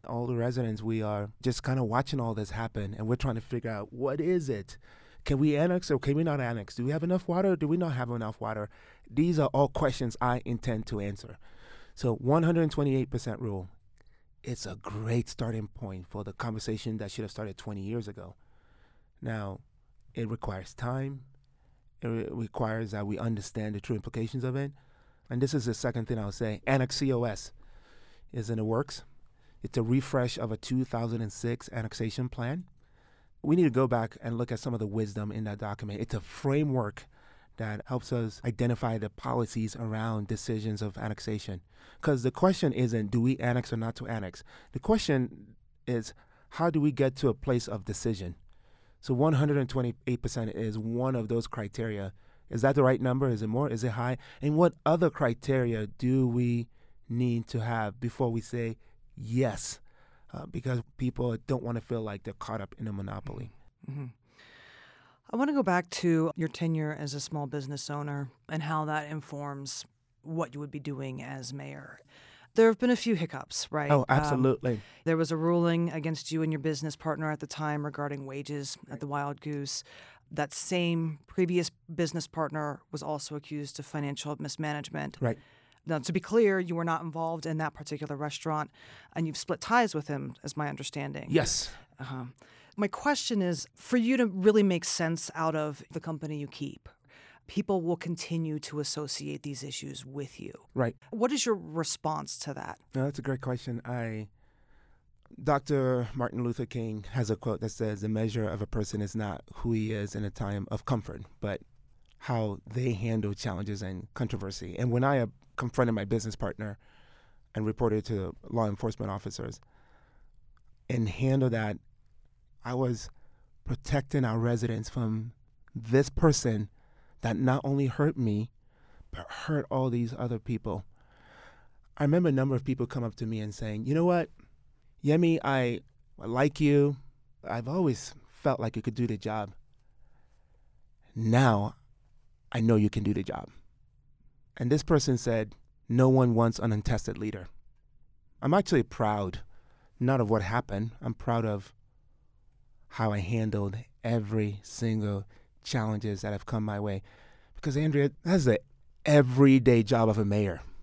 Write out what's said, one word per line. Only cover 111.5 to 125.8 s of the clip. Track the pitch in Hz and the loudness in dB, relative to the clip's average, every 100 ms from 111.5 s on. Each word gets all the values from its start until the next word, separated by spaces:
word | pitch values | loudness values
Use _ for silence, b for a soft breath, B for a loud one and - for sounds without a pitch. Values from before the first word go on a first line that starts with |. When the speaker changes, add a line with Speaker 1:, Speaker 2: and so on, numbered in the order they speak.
| 98 - - - - - - | -6 -10 -20 -20 -20 -20 -16
Speaker 1:
how | - 120 107 101 - | -4 -2 0 -4 -8
they | 113 123 | -4 -2
handle | 104 113 113 104 | -2 0 0 0
challenges | 101 120 90 101 101 | -2 -4 -4 -4 -6
and | 98 92 - | -6 -8 -10
controversy." | - 123 110 98 - 90 - | -4 -4 -2 -6 -8 -10 -2
And | 123 | 0
when | 120 | 2
I, | 135 139 | 4 4
uh, | 117 - _ - | 0 -4 _ -6
confronted | 123 123 120 | -4 2 2
my | 110 | 2
business | 98 113 110 104 | 0 -2 -2 -6
partner | 101 - 107 101 b b b b b b b | -6 -6 -8 -10 b b b b b b b
and | - | -2
reported | 107 107 120 107 | -2 2 2 2
to | 104 107 90 - - | 0 -4 -4 -8 -6
law | 117 110 | 0 0
enforcement | 101 113 107 104 | 0 -4 -4 -4
officers | 98 - - - - b b b b b b b b - - - - - | -4 -8 -8 -10 -10 b b b b b b b b -20 -20 -20 -20 -4
and | 127 110 | 0 0
handled | 87 131 135 127 | 0 2 4 4
that, | 113 107 104 - - _ - - _ _ - 120 | 2 -2 -4 -10 -20 _ -20 -20 _ _ -12 -6
I | |
was | 127 131 113 - - - - - - | 0 0 0 -6 -16 -20 -20 -20 -16
protecting | - 127 - 143 135 143 127 | -8 -6 0 -2 0 0 2
our | 113 | 2
residents | 117 120 113 110 107 | 2 2 0 -2 -4
from | 135 113 110 113 - - _ - | -2 -2 -2 -4 -12 -20 _ -12
this | - | -12